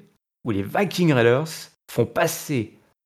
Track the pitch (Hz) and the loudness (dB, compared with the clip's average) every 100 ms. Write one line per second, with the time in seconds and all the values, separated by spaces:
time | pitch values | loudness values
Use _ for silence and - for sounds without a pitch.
0 | _ _ _ _ 127 98 95 180 196 - | _ _ _ _ -4 -4 -2 -2 -2 2
1 | 170 127 117 127 160 - - _ - - | 2 4 4 4 0 -10 -18 _ -6 -2
2 | 113 170 165 - - 135 104 - _ _ | -2 0 -2 -2 -4 -4 -4 -10 _ _